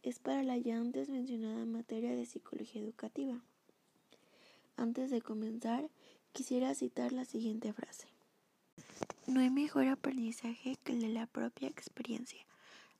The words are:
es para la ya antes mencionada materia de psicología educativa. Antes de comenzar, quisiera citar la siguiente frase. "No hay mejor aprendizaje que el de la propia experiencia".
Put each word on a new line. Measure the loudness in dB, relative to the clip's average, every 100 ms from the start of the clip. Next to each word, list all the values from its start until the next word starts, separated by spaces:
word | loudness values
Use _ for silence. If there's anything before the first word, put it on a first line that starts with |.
es | -6 -2
para | 0 2
la | 4 2
ya | 2 2
antes | 0 0 -2
mencionada | -2 -2 -2 -2 -2
materia | -2 -2 -4 -2 0
de | 0 -2
psicología | -8 -6 -6 -6 -6
educativa. | -6 -6 -6 -2 -2 -4 -8 _ _ _ _ _ _ -20 _ -20 -20 -20 _ -2
Antes | 0 0 0
de | 0
comenzar, | 0 -2 -4 -2 0 0 -2 -10 -20 -20 _
quisiera | -6 0 2 2
citar | 2 -2 0 -2
la | -2
siguiente | -2 -2 0 0 -2
frase. | -4 -8 -10 -18 -20 _ _ _ _ _ -20 -18 -10 -10 -6 2
"No | 6
hay | 8
mejor | 6 4 6 6
aprendizaje | 4 2 2 0 -2 -6 -4 -4 -4
que | 0
el | 0
de | 2
la | 0 -2
propia | -2 -2 -2 -6
experiencia". | -6 -10 -8 -4 -4 -6 -12 -20 -20 -20 -20 -20